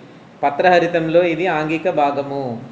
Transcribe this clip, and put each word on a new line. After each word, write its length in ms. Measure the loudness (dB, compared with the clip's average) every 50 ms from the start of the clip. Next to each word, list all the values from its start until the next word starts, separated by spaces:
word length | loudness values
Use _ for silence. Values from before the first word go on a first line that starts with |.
| -20 -20 -20 -20 -20 -20 -10 -4 -4
పత్రహరితంలో 800 | -4 0 2 4 4 6 4 2 2 0 -2 -2 2 2 2 2
ఇది 240 | 2 0 -2 -2
ఆంగిక 420 | -2 -2 -2 -2 -2 -4 -2 -2 -2
భాగము 720 | 0 0 0 0 0 -4 -6 -6 -6 -6 -6 -6 -8 -8 -12 -16